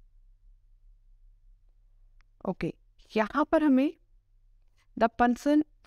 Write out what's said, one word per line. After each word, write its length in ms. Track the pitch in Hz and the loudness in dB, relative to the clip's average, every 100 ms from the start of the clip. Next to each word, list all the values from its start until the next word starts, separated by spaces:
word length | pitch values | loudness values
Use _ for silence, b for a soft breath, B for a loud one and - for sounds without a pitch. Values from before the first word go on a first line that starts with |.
| _ _ - _ - - _ _ - - _ - - _ - - _ _ _ _ - - _ - - | _ _ -20 _ -20 -20 _ _ -20 -20 _ -20 -20 _ -20 -20 _ _ _ _ -20 -20 _ -10 -8
ओके, 240 | 180 170 - _ _ - 214 | -6 -8 -10 _ _ -6 -4
यहाँ 300 | 214 277 294 | -2 -2 0
पर 120 | 320 | 2
हमें 280 | 302 254 294 - _ _ _ _ _ _ _ _ _ - | 2 2 0 -4 _ _ _ _ _ _ _ _ _ -2
the 120 | 226 - | -2 0
person, 420 | 240 240 285 302 - _ | -2 0 0 0 0 _